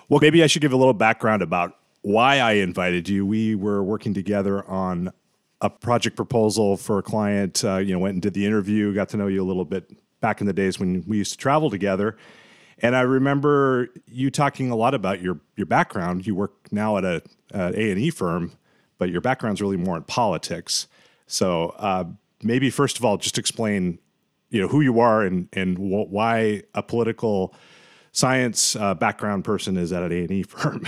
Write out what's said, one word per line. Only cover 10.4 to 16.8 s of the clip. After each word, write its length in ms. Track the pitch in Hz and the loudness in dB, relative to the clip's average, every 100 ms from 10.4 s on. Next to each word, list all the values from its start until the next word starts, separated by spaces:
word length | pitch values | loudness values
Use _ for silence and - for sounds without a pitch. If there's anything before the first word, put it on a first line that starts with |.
in 60 | 101 | -2
the 60 | |
days 260 | 90 95 87 | 0 0 0
when 260 | 95 90 85 | -2 -2 -2
we 100 | 107 | -4
used 140 | 95 | -4
to 60 | - | -4
travel 320 | 131 151 156 | 0 2 0
together. 480 | 98 98 95 104 110 - - - - _ _ | 0 0 0 -2 -6 -18 -20 -20 -20 _ _
And 160 | 117 127 | 0 2
I 60 | |
remember 880 | 127 131 139 143 147 143 135 127 123 - - | 4 2 2 2 2 4 4 2 -2 -8 -16
you 220 | 120 135 | -4 -2
talking 400 | - 139 - 127 | 2 0 0 -2
a 40 | 117 | 2
lot 180 | 117 | 2
about 280 | 135 95 98 | 2 -2 -2
your, 180 | 90 90 - - | -4 -6 -10 -8
your 120 | 85 | 0
background. 580 | 135 - 104 87 92 95 | 2 2 -2 -4 -4 -4
You 100 | 92 | -4
work 180 | 101 - - | -4 -8 -8
now 260 | 104 | -4